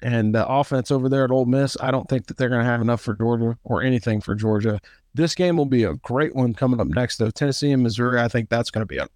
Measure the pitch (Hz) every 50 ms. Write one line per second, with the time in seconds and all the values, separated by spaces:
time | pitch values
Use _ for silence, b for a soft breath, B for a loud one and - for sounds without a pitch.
0 | - 120 120 117 110 107 107 113 107 113 131 139 143 - 139 131 123 - 143 135
1 | 127 131 135 135 131 123 127 131 127 120 127 139 139 135 - - - 135 131 131
2 | - - 135 127 - - - - 131 120 127 120 117 123 120 117 113 113 120 113
3 | - 123 104 101 113 117 120 113 113 117 117 - - - 120 82 104 131 127 120
4 | - 120 110 107 - - 101 104 110 110 107 104 104 113 107 101 b b b b
5 | b _ - 123 165 165 - - 185 180 170 165 143 135 131 120 113 92 76 127
6 | - - 117 135 156 - - 135 127 120 110 - 135 127 127 117 98 65 - 123
7 | 123 117 - - 113 110 - - 147 143 131 - 147 143 139 131 123 117 98 110
8 | 120 123 123 120 120 117 - 123 110 - 117 117 120 - - 110 110 92 - 65
9 | 65 60 _